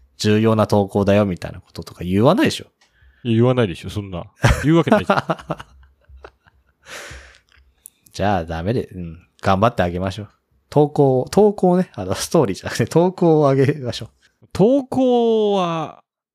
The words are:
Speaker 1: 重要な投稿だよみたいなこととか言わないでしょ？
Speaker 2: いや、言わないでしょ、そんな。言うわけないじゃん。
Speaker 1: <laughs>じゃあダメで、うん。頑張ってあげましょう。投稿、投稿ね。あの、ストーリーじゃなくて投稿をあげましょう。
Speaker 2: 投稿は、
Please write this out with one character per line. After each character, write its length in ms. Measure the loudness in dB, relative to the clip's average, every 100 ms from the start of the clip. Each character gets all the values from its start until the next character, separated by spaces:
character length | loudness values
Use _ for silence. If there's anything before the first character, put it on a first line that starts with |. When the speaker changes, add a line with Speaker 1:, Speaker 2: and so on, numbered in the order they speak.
| _ -4
Speaker 1:
重 220 | 0 2
要 140 | 4
な 140 | 2 2
投 180 | 2 0
稿 180 | 0
だ 120 | 2 2
よ 100 | 2
み 100 | -2
た 120 | -10
い 40 |
な 80 | -14
こ 120 | -18
と 100 | -18
と 120 | -18
か 100 | -12
言 180 | -2 2
わ 140 | 4 4
な 80 |
い 20 | 0
で 40 |
し 100 | -2
ょ？ 40 | -10 _ _ _ _ _
Speaker 2:
い 80 | -2
や、 40 | 2
言 80 |
わ 100 | 2
な 100 | 2
い 40 | -2
で 60 |
し 100 | -4
ょ、 60 | -12
そ 100 | -12
ん 100 | -10
な。 140 | -12 -14 _ 0 2
言 120 | 2
う 20 | 2
わ 80 |
け 60 | 2
な 100 | 0
い 40 |
じ 80 | 0
ゃ 40 | -2
ん。 500 | -4 -8 -10 -14 -14
Speaker 1:
<laughs> 0 | _ _ _ _ -20 -20 _ _ _ _ _ -20 -18 -18 -20 -20 _ _ _ _ _ -20 _ _
じ 120 | -6
ゃ 120 | -2 -2
あ 80 |
ダ 180 | -4 -6
メ 100 | -6
で、 140 | -6 -6
う 40 | -12
ん。 300 | -14 -16 _ _
頑 180 | -2 2
張 80 | 2
っ 60 |
て 80 | 0
あ 80 | -2
げ 80 | -4
ま 120 | -6
し 80 | -8
ょ 20 |
う。 80 | -14 _ _ _ _
投 180 | 0 0
稿、 380 | 2 2 0 0
投 220 | 2 2
稿 240 | 2 2 2
ね。 140 | -2
あ 100 | -8
の、 100 | -8
ス 160 | -6 -2
ト 140 | 0
ー 20 | 0
リ 80 |
ー 20 | -2
じ 60 |
ゃ 40 | -8
な 40 |
く 80 | -4
て 80 | 0
投 260 | 2 0
稿 280 | 2 2 4
を 80 | 4
あ 60 |
げ 200 | 2 2
ま 180 | 0 -6
し 100 | -10
ょ 40 | -12
う。 420 | _ _ _ _
Speaker 2:
投 320 | 0 2 2
稿 680 | 0 0 2 2 2 0 0
は、 500 | 0 -2 -4 -8 -12 _ _ _